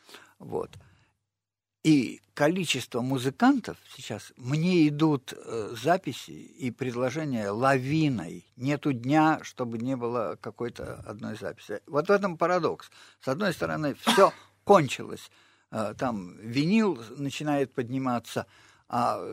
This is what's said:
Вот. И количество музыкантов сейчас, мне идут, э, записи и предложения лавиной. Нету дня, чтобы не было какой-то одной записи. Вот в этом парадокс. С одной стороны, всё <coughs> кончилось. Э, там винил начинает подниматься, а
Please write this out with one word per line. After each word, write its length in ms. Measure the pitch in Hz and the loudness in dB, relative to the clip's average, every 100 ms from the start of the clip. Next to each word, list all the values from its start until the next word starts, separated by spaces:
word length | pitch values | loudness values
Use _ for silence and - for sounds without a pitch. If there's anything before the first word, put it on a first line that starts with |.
| _ - - - | _ -20 -20 -20
Вот. 380 | 170 - - - - _ _ _ _ _ _ _ _ _ | -8 -8 -8 -12 -20 _ _ _ _ _ _ _ _ _
И 380 | 160 147 110 - _ | 4 4 4 -4 _
количество 640 | - 147 185 165 131 - 123 | 2 2 2 -2 -4 -4 -4
музыкантов 760 | 127 135 131 - 254 277 - - - - | -2 0 -2 4 4 4 0 -12 -16 -16
сейчас, 380 | - 107 - - | -10 -10 -12 -12
мне 520 | 123 151 180 180 151 | -4 0 2 4 4
идут, 440 | 147 160 143 - | 4 2 2 -2
э, 400 | - - 113 104 117 | -14 -8 -8 -6 -4
записи 500 | 131 180 156 120 - | 2 2 0 -10 -12
и 400 | 76 - - 131 | -16 -18 -8 -8
предложения 800 | 113 127 120 127 147 151 120 101 | -4 -6 -2 -2 -2 -4 -2 -2
лавиной. 920 | 107 131 135 131 156 156 117 82 87 - - | 2 4 4 2 2 2 0 -4 -12 -16 -8
Нету 340 | 131 147 156 | -4 -2 -2
дня, 480 | 120 123 156 156 151 | -2 2 4 4 2
чтобы 340 | - - 120 113 | -4 -8 -6 -4
не 180 | 123 131 | -4 -4
было 420 | 120 120 98 98 | -2 -2 -4 -6
какой-то 540 | 117 - 117 - 117 113 - | -10 -6 -8 -8 -12 -12 -12
одной 300 | 104 113 107 | -10 -10 -8
записи. 420 | 92 - - 101 - | -10 -10 -10 -12 -4
Вот 220 | 143 175 | -2 2
в 20 | |
этом 260 | 202 196 160 | 2 2 0
парадокс. 520 | 170 180 151 - - - - _ | 0 2 0 -4 -10 -20 -20 _
С 80 | - | -4
одной 240 | 143 202 | -2 -2
стороны, 400 | - 165 156 151 117 | -2 -2 -2 -4 -2
всё 380 | - - 170 - - | 2 6 6 4 -16
<coughs> 160 | _ - | _ 6
кончилось. 640 | 196 139 - - 95 - _ _ _ _ | 6 6 -4 -10 -14 -16 _ _ _ _
Э, 220 | 113 104 113 | -6 -6 -4
там 380 | 135 107 87 76 | -4 -4 -8 -14
винил 600 | 110 123 156 220 214 131 113 135 | -6 -2 2 4 2 0 -8 -8
начинает 560 | 139 - 151 143 131 | -6 -4 -2 0 0
подниматься, 720 | - 117 131 131 120 - 123 - _ - _ - | -4 -4 -2 -2 -2 -4 -6 -8 _ -20 _ -6
а 320 | 120 120 110 101 | 0 0 0 -6